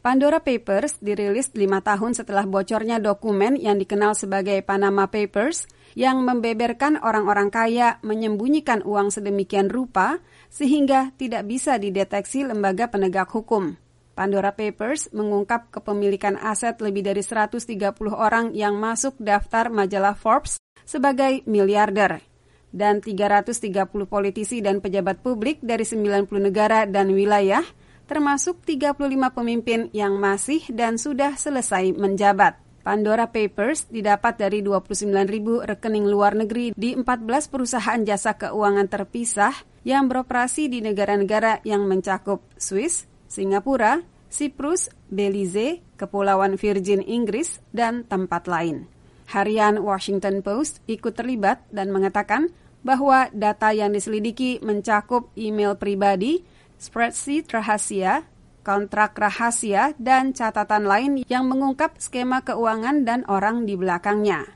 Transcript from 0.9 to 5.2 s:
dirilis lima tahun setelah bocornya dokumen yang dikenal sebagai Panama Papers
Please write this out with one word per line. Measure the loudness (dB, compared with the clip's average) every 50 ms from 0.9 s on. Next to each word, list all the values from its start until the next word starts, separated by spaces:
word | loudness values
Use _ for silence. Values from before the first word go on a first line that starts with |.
| -6
dirilis | -6 -4 -4 -2 -2 0 0 0 -2 -2 -4 -2
lima | 0 2 2 2 0 2
tahun | 0 0 0 0 -2 -4
setelah | -4 -6 -2 -2 -2 0 0
bocornya | 0 -2 0 0 -2 -2 -2 -2 -2
dokumen | 0 0 0 -2 0 -2 -2 2 2 4 2 2
yang | 0 2 2 2
dikenal | 2 0 0 0 2 2 2 2
sebagai | 0 -4 -2 -2 -2 0 0 0 -2 0
Panama | 0 0 2 2 4 4 2 0
Papers | 0 0 -2